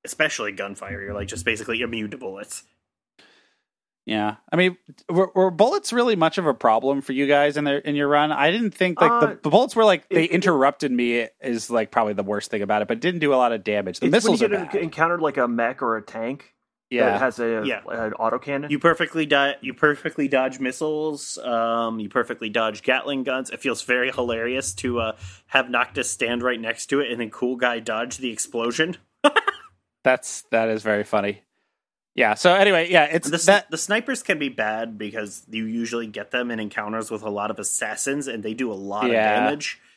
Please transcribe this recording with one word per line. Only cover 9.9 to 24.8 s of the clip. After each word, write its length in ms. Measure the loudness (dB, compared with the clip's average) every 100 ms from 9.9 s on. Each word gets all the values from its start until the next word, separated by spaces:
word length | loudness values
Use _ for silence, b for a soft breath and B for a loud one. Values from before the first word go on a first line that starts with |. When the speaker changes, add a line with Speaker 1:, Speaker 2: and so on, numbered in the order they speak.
| 6 2
Speaker 2:
they 160 | 0 2
Speaker 3:
it, 60 |
it 40 | 2
Speaker 2:
interrupted 560 | 4 4 4 2 -2
me 360 | 0 2 0 -2 _
is, 300 | -6 -4 -2
like, 180 | -2 0
probably 240 | 0 0
the 80 | 0
worst 280 | -2 -4 -4
thing 100 | -4
about 220 | 0 0
it, 40 | 0
but 120 | -2
didn't 200 | -2 0
do 120 | 2
a 40 | 4
lot 140 | 2
of 120 | 0
damage. 360 | -2 -2 -2 -2
The 60 | 2
Speaker 3:
It's 60 |
when 60 | 4 4
Speaker 2:
missiles 80 | 2
Speaker 3:
you 40 | 2
Speaker 2:
are 40 |
Speaker 3:
get 220 | 0 -2
Speaker 2:
bad. 80 | -4
Speaker 3:
encountered, 400 | -4 0 0 2
like, 160 | 0 0
a 100 | 0
mech 340 | 0 -2 -2
or 160 | -2 -2
a 60 |
tank 500 | -6 -8 -8 -8 -14 _ _ _ -6
Speaker 2:
Yeah. 140 | 0 2
Speaker 3:
that 100 | 2
has 200 | 0 -2
a, 240 | -2 -2 -2
Speaker 1:
Yeah. 160 | -4 -6
Speaker 3:
an 220 | -6 -6
autocannon. 560 | -2 -2 -2 -4 -6 -2
Speaker 1:
You 80 | 0
perfectly 480 | 2 2 0 -2 2
di-, 300 | 4 4 -2
you 120 | -8
perfectly 540 | 0 2 2 -4 -2 2
dodge 320 | 2 2 -2
missiles, 800 | -6 -4 -4 -2 -4 -6 -10 -10
um, 600 | -4 0 0 0 -2 -4
you 80 | -4
perfectly 400 | -2 -2 -4 -4
dodge 340 | 0 -2 -2
Gatling 400 | -6 -4 -4 -6
guns. 260 | -4 -6 -6
It 100 | -8
feels 220 | -6 -4
very 300 | -2 -2 -2
hilarious 600 | -2 -4 -4 -4 -4 -6
to, 240 | -6